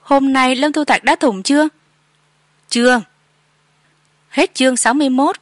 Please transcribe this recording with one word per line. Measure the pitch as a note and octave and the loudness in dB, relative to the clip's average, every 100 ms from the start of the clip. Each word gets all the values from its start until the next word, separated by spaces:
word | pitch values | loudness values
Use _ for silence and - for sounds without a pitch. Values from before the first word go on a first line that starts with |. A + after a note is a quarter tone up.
Hôm | - C#4 C4+ | 2 0 2
nay | C4 B3+ B3+ | 0 0 0
Lâm | D4 | -2
Thu | D4+ | -2
Thạch | D4+ G#3+ | 0 0
đã | - D#4+ | 0 0
thủng | D4 G3 | 0 -2
chưa? | F#3+ C#4+ D4+ _ _ _ _ _ _ _ _ _ _ | -2 0 0 _ _ _ _ _ _ _ _ _ _
Chưa. | A#3+ B3 B3 G3 _ _ _ _ _ _ _ _ _ _ _ _ | 0 2 0 -2 _ _ _ _ _ _ _ _ _ _ _ _
Hết | - E4+ | -2 -2
chương | - C4 B3 | 0 -2 0
sáu | A3+ | -2
mươi | C4 C#4+ | 0 0
mốt. | B3+ D4 G4 | 0 -2 -4